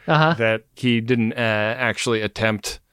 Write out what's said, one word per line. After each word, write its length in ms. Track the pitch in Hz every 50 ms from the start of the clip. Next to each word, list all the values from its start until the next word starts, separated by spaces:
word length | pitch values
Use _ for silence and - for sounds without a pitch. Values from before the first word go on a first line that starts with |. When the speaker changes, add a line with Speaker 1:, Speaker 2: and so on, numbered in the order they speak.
| -
Speaker 1:
Uh-huh. 280 | - 160 151 156 156 165
Speaker 2:
that 300 | - 117 110 110 110 - _ _
he 260 | - - 123 120 117
didn't, 320 | 113 113 127 117 113 110 120
uh, 20 | 123 123 113 110 107 104 107 113 123
actually 420 | 127 117 104 - - 127 117 110
attempt 600 | 107 104 - - 110 110 110 101 - - - - _ _